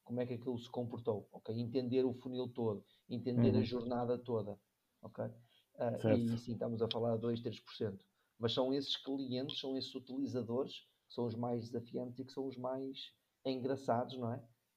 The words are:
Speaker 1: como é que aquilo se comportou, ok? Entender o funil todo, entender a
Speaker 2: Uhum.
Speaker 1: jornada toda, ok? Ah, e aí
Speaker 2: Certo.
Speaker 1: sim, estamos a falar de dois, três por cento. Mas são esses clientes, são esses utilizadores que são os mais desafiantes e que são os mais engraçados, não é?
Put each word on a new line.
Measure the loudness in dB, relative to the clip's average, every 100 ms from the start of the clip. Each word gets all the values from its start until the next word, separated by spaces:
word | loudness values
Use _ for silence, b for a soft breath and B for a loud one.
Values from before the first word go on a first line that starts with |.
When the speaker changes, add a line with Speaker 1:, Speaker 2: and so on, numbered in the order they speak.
Speaker 1:
como | -6 -4
é | -2
que |
aquilo | -4 -4 -6
se | -4
comportou, | -4 -4 -4 -2 -2 -4
ok? | -14 -6 -4
Entender | 0 0 2 4 4
o |
funil | 0 -6 -4 -4
todo, | 0 0 0 -6 _ _
entender | -4 0 6 8 8
a |
Speaker 2:
Uhum. |
Speaker 1:
jornada | 6 2 2 2 4 2
toda, | 4 0 0 -6 _ _ _ _
ok? | -14 -6 -6 -6 -18 _ _ -2
Ah, | 0 4 6
e | 6
aí | 6
Speaker 2:
Certo. | 0
Speaker 1:
sim, | -2
estamos | -2 -2 2
a | 2
falar | 2 2 2
de |
dois, | 2 0
três | -2 -6
por | -12
cento. | -4 -4 -4 -12 _ _ _
Mas | 0
são | 2 2
esses | 2 0 -4
clientes, | -4 -4 -2 -2 -2 -4
são | -4 -4
esses | -4
utilizadores | -8 -8 -4 -2 -2 -2 -2 -2 -6 -18 _ _
que |
são | -4 -4
os | -2
mais | -2 -2 -2
desafiantes | -6 -6 -6 -6 -8
e | -8
que |
são | -6 -6
os | -4
mais | -4 -4 -6 -8 -14 _ _ _ -4
engraçados, | -2 0 -2 2 2 2 -2
não | -4
é? | -4 -8 _ _